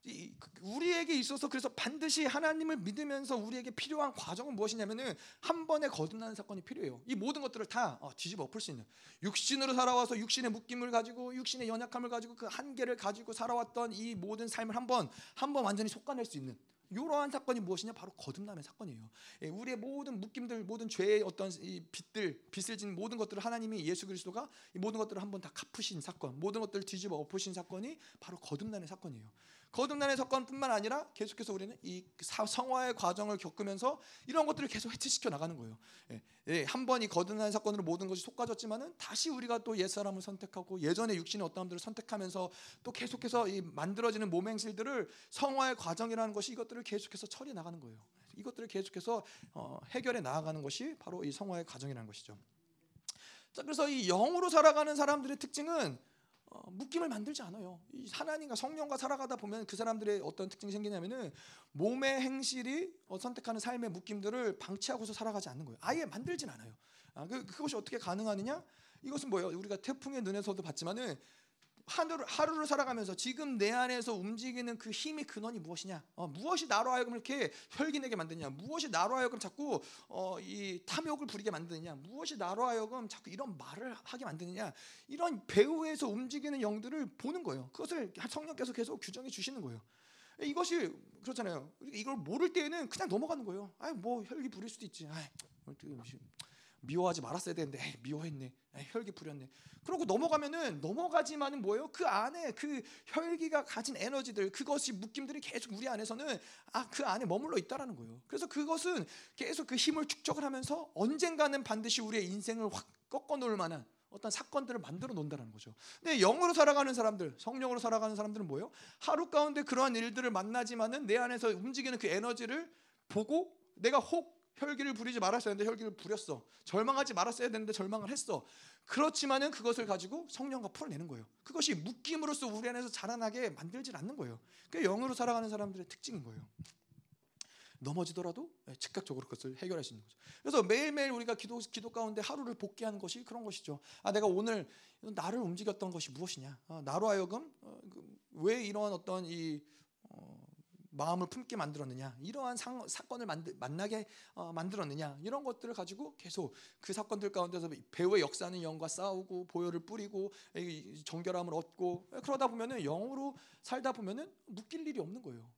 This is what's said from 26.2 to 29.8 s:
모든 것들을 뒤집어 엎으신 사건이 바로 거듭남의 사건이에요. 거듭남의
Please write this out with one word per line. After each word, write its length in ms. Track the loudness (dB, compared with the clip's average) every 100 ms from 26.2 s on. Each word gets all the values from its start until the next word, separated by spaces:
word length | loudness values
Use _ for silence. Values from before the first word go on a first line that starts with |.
| -8 -2
모든 220 | -2 -2
것들을 240 | -2 -4 -4
뒤집어 300 | -6 -4 -4
엎으신 380 | -2 -4 -4
사건이 440 | -6 -8 -8 -8 -10 -16 -18
바로 180 | -14 -14
거듭남의 500 | -8 -6 -4 -6 -8
사건이에요. 440 | -10 -10 -12 -14 _ -20 -20 -6
거듭남의 400 | 0